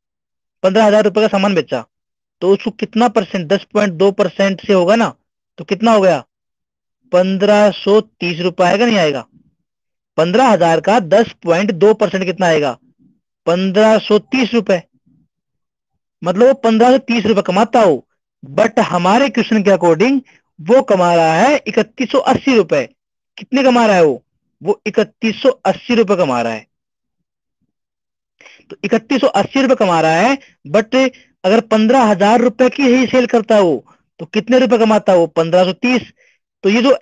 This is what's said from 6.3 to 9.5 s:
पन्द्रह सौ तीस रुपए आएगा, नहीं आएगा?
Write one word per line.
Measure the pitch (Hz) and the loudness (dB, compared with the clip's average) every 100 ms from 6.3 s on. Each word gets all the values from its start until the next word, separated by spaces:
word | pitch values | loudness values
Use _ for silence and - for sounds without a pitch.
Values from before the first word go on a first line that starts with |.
| _ _ _ _ _ _ _ _ | _ _ _ _ _ _ _ _
पन्द्रह | 175 185 190 202 208 208 | 0 0 0 0 2 2
सौ | - 196 214 | 0 0 0
तीस | 214 _ 175 165 | 0 _ -8 -6
रुपए | 180 175 | -6 -2
आएगा, | 175 202 240 | 0 0 0
नहीं | 208 | 0
आएगा? | 156 135 - _ _ | 0 -4 -10 _ _